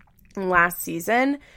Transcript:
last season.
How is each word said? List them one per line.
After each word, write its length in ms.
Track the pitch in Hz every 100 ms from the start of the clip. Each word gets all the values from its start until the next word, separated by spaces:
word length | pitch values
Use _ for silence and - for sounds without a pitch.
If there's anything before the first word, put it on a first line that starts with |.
| _ _ - -
last 460 | 190 180 175 170
season. 580 | - 165 170 233 269 285 -